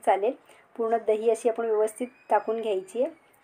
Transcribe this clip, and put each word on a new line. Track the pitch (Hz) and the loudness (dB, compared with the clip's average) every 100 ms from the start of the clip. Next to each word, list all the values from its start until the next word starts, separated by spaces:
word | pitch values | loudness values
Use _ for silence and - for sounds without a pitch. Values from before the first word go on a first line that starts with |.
| - | 0
चालेल. | 190 214 294 _ - _ - | 2 0 -4 _ -20 _ -6
पूर्ण | 226 226 220 | -2 0 2
दही | 214 226 | 2 2
अशी | 220 233 | 2 0
आपण | 226 226 | -2 0
व्यवस्थित | 214 220 - 247 _ - | 2 0 -2 -10 _ 0
टाकून | 240 - 226 | 0 0 -4
घ्यायची | 220 190 190 226 | -2 -4 -4 -4
आहे, | 302 - _ _ | -4 -4 _ _